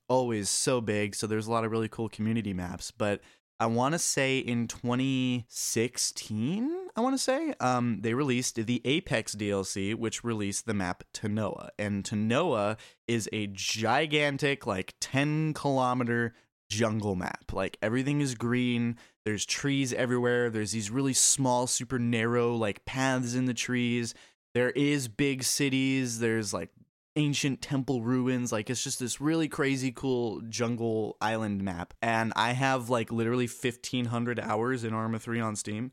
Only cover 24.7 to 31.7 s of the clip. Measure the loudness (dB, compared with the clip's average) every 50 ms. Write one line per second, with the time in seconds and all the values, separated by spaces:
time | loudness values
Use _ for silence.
24.7 | 2 2 4 4 2 2 -2 -2 -2 0 0 0 0 0 0 0 2 2 2 2
25.7 | 4 4 2 4 2 2 0 0 0 0 0 2 2 2 0 -2 -4 -4 -6 -8
26.7 | _ -20 -20 _ _ _ _ _ 0 2 2 2 2 2 0 0 -2 -2 -4 -2
27.7 | -2 0 0 0 0 0 0 2 2 2 2 2 0 0 0 -2 -2 -2 -2 -2
28.7 | -4 -4 -4 -4 -4 -4 -4 -4 -4 -2 0 2 2 2 0 0 0 0 0 2
29.7 | 2 0 0 -2 -4 -2 0 0 0 2 0 -2 -4 -6 -8 -6 -2 -2 0 0
30.7 | 0 0 0 0 2 0 0 -2 -2 -2 0 0 0 0 0 0 -2 -2 -2 -2